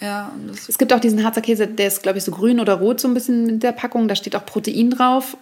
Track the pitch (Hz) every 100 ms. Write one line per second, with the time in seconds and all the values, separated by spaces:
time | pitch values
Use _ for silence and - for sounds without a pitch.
0 | 202 202 202 - 214 202 - - 254 240
1 | 233 214 220 226 226 214 208 220 202 -
2 | 190 190 190 170 226 240 208 185 208 226
3 | 254 247 240 240 226 220 240 233 240 240
4 | 220 202 - - - 208 208 214 240 254
5 | 254 262 262 -